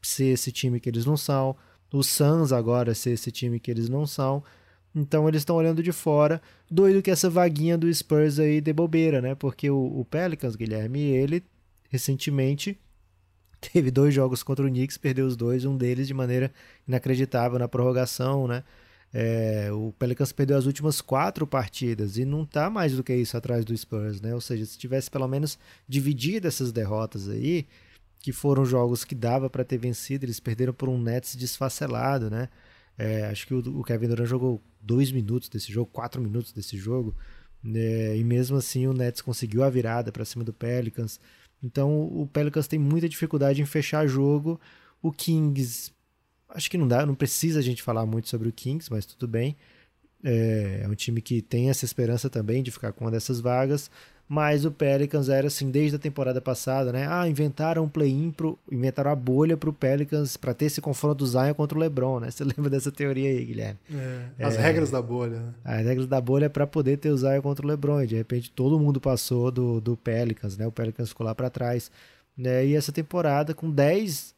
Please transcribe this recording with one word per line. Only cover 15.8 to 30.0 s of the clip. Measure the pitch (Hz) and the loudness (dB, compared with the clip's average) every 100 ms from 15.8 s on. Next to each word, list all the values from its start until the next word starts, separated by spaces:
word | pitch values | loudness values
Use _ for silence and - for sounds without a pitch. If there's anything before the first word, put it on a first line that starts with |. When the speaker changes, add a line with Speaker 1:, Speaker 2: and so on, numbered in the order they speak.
| 123 123 135 | 0 0 -2
Speaker 1:
de | |
maneira | 135 123 123 131 - - - - | -2 0 0 0 -4 -20 -20 -2
inacreditável | 127 135 127 135 127 120 123 | -2 0 0 2 2 0 0
na | 120 | -2
prorrogação, | 123 123 127 127 - 127 139 127 | 0 2 2 0 -2 0 0 0
né? | 123 139 - - _ _ | -4 -6 -20 -20 _ _
É, | 117 113 113 110 107 104 | -4 0 0 0 0 -2
o | 104 110 - | -4 -6 -4
Pelicans | 127 123 139 | -4 -2 -4
perdeu | - 139 139 | 0 2 2
as | 131 | 2
últimas | 143 147 147 | 0 -2 -2
quatro | - 131 175 - 147 | -2 0 0 -2 -2
partidas | 139 104 - 123 110 104 104 | -2 -4 -4 -4 -2 -2 -2
e | |
não | 131 147 | -2 -2
tá | 156 151 160 | -2 -2 -2
mais | 220 165 131 | 0 0 0
do | |
que | 127 | 0
isso | 123 120 123 | 0 0 -4
atrás | - 120 | -2 -2
do | 110 117 | -2 -4
Spurs, | - 110 107 101 | -6 -6 -6 -6
né? | 107 | -6
Ou | 120 | -6
seja, | - 117 107 | -6 -6 -6
se | - | -10
tivesse | 123 131 131 | -4 -4 -4
pelo | 135 127 | -4 -2
menos | 135 147 - - - - | -2 -2 -6 -18 -20 -4
dividido | 135 139 143 131 220 180 | -2 0 0 -2 -2 -2
essas | 123 127 | -2 -2
derrotas | 117 107 107 110 107 98 | -2 -2 -2 -4 -6 -8
aí, | 107 127 170 143 _ _ - _ _ | -4 -2 -2 -4 _ _ -20 _ _
que | - | -8
foram | 123 143 139 | -2 2 4
jogos | 131 127 120 120 | 4 4 2 0
que | - | -4
dava | 135 117 127 131 | -4 0 0 -2
pra | 131 | -4
ter | 127 127 | -4 -2
vencido, | 123 117 | -2 -6